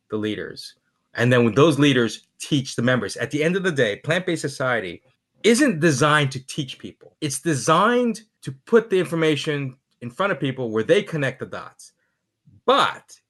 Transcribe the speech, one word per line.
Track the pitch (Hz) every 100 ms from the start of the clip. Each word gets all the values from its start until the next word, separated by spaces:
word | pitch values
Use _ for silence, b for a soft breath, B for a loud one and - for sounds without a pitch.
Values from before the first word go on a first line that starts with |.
| _
the | 107
leaders. | 107 98 82 - - - _ _ _ -
And | 120
then | 127 117
when | 107
those | 160 139
leaders | 143 127 113 - _ -
teach | - 147 - -
the |
members. | 120 127 101 -
At | 117
the | 147
end | 156 185
of |
the | 185
day, | 139 113 101
Plant-Based | - 175 180 165
Society | 147 - 127 120 92 87 _ _ _ _
isn't | 202 233 285 165
designed | 165 135 151 151 139
to | - -
teach | - 135 -
people. | - - - _
It's | 151 -
designed | 175 139 110 160 208 240 240 214 - _
to | - - -
put | 233 226
the | 190
information | 156 165 160 143 - 143 135 - _ _
in | 120
front | - 196
of | 185
people | 139 123 120
where | 107
they | 107 185
connect | - 160 135 -
the | 107
dots. | 92 85 - - _ _ _ _ _ _ _ -
But | 269 123 - - - _